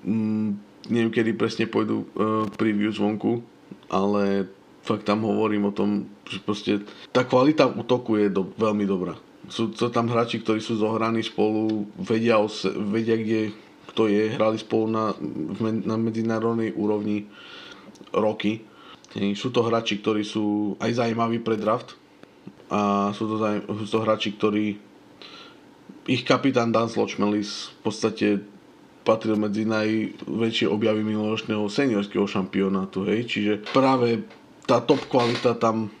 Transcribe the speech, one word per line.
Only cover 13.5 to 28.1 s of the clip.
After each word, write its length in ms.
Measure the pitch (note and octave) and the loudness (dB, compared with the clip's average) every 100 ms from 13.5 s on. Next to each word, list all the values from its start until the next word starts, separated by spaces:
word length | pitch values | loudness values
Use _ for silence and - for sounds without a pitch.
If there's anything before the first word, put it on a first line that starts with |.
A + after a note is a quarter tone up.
| G#2 - - - | -6 -18 -20 -8
kto 240 | - A2 | 0 2
je, 240 | G2+ G#2+ A#2 | 4 2 2
hrali 240 | A2 A2 | 0 0
spolu 260 | - A2+ A2 | 0 0 2
na, 240 | A2 A2 - | 0 -2 -2
v 400 | - - D#2 G2 | -6 -6 -6 -2
men-, 200 | A2 A2 G2 | -2 0 -2
na 80 | A2 | -2
medzinárodnej 800 | A2+ A2+ A2+ A2 A2+ A2+ A2 - | -2 -2 -2 0 0 0 -2 0
úrovni 560 | G#2 G#2+ G#2 G#2 G#2 - - - - - - - - | 0 0 0 -4 -6 -18 -20 -18 -18 -20 -20 -20 -4
roky. 560 | - G#2+ G#2+ G#2 A2+ - - - - - G2 | 0 0 0 -2 -4 -10 -20 -20 -20 -12 -4
Hej, 240 | G2+ G2+ | -2 -2
sú 80 | B2+ | 0
to 140 | B2 | 0
hráči, 400 | A2+ A2+ A2+ G2+ | 2 2 0 -2
ktorí 240 | A2+ G#2+ G#2 | 0 0 -2
sú 480 | A2 G#2 G#2 G#2 - | -2 0 0 -2 -2
aj 160 | A#2 A#2 | -2 0
zaujímaví 400 | A#2 A2+ A#2 A#2 | 0 0 0 0
pre 160 | A2+ G#2+ | 0 0
draft 400 | G#2 A2+ - - - - - - - - - | 0 0 -4 -20 -20 -20 -20 -20 -20 -20 -4
a 420 | G#2+ G2+ G2+ G2+ G2+ | 0 2 2 0 -2
sú 160 | A2 | -4
to 80 | G#2+ | 0
zauj-, 240 | A2 G#2 | 0 -2
sú 220 | G2+ G#2 G#2 | -4 -8 -2
to 120 | A2 | 0
hráči, 260 | A2 G#2+ G#2+ G2 | 2 0 -2 0
ktorí, 300 | G#2+ G#2 G#2+ G2+ - - - - - - - - - - - - - | 0 2 0 -4 -12 -20 -20 -20 -20 -20 -20 -20 -20 -20 -20 -14 -2
ich 160 | B2+ - | -2 2
kapitán 480 | B2+ C3+ B2+ A#2 A2+ | 2 4 2 2 2
Dan 160 | A2+ | 0
Zločmelis 800 | A2 G#2 - G2+ G#2 G2+ - - - | 0 -2 0 0 0 -2 -8 -12 -8
v 80 | A2+ | -6
podstate 400 | G#2 A2+ | -2 -2